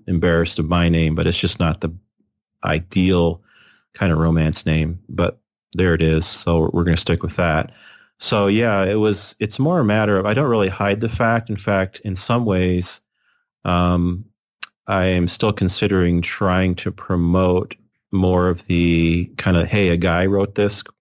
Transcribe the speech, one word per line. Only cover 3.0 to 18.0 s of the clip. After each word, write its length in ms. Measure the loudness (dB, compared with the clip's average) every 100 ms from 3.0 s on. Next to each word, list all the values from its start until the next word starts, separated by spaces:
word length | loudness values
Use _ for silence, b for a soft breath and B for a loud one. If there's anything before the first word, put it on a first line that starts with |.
| 2 2 2 -2 b b b b b
kind 180 | -4 0
of 60 | 2
romance 480 | 2 2 0 -2 -2
name. 320 | 0 -2 -6 -8
But 320 | -4 -4 -4 _ _ _
there 220 | -2 2
it 80 | 2
is. 240 | 2 0 -2
So 420 | -4 0 0 2
we're 100 | 0
gonna 140 | 0 0
stick 240 | 0 -2
with 140 | -2 -2
that. 360 | 0 0 -4 B B B B -10
So 260 | -4 0 2
yeah, 360 | 2 2 0
it 120 | 0 2
was, 380 | 0 0 -6 -8
it's 180 | -6 -2
more 220 | 0 2
a 40 |
matter 340 | 2 2 2 2
of, 80 | 0
I 80 |
don't 160 | 0 0
really 180 | 2 0
hide 320 | 0 -2 -2
the 80 | -2
fact. 400 | -2 0 0 -2
In 80 | -6
fact, 440 | -2 -2 -2 -6
in 160 | -8 -6
some 280 | -2 -2
ways, 560 | 0 0 2 0 -4 -8 _ _ _ _ _ _
um, 640 | -2 0 2 2 0 -4 -10 _ _ _ -20 _ -4
I 180 | 0
am 220 | 2 2 0
still 260 | 0 -2
considering 680 | 0 -2 0 0 2 2 0
trying 540 | -2 -2 0 2 0 -2
to 140 | -6
promote 840 | -8 -4 0 2 2 2 0 -2 -10 _ _